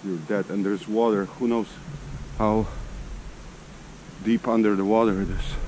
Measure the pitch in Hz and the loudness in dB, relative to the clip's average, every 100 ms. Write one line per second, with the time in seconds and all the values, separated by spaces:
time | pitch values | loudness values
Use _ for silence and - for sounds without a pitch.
0 | 98 87 78 104 92 98 98 101 92 110 | -4 -6 -2 -2 0 -2 0 -2 0 2
1 | 117 104 95 - 120 117 101 - - - | 4 4 0 -2 0 0 -2 -8 -12 -12
2 | - - - - 107 110 104 - - - | -10 -10 -10 0 4 4 0 -4 -8 -10
3 | - - - - - - - - - - | -10 -10 -12 -14 -16 -16 -18 -18 -18 -18
4 | - - 110 113 - 113 107 98 95 110 | -16 -6 2 2 4 4 6 4 4 6
5 | 113 95 95 92 - - | 6 4 0 0 -2 -4